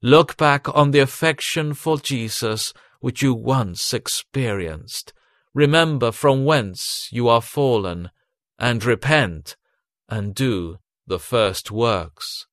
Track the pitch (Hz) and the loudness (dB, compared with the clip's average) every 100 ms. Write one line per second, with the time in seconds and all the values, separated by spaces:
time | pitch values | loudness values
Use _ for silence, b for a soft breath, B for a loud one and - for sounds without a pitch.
0 | 120 147 170 - 151 139 - 143 143 143 | 6 6 6 2 2 2 0 2 4 4
1 | 139 - 160 156 - 165 151 143 160 151 | 2 2 -2 0 -4 -4 -4 -4 -2 -2
2 | - 135 113 - 113 110 - b b b | -2 -4 -4 -4 -4 -4 -6 b b b
3 | 127 120 139 117 117 131 104 85 - 123 | -8 0 0 0 0 0 0 -4 -4 -4
4 | - - - 139 123 101 85 78 - - | -6 -8 -6 -4 -2 -2 -6 -8 -12 -14
5 | - _ _ _ _ 139 147 160 165 143 | -14 _ _ _ _ 2 4 4 4 2
6 | 120 113 147 135 135 151 101 90 - - | 0 2 2 4 2 2 0 -8 -8 -8
7 | - 117 120 117 113 - 139 117 95 87 | -8 0 4 4 2 0 2 2 0 -6
8 | 87 _ _ _ _ _ 120 120 110 113 | -10 _ _ _ _ _ -2 0 0 0
9 | 135 151 110 80 - - _ _ _ _ | 2 2 0 -4 -14 -20 _ _ _ _
10 | _ 110 104 101 131 98 85 85 _ _ | _ -8 -6 -4 -2 -2 -6 -12 _ _
11 | - 90 - 120 104 92 - 104 117 98 | -6 -6 -2 2 2 0 -8 -2 0 0
12 | 82 _ - - - | -4 _ -14 -14 -16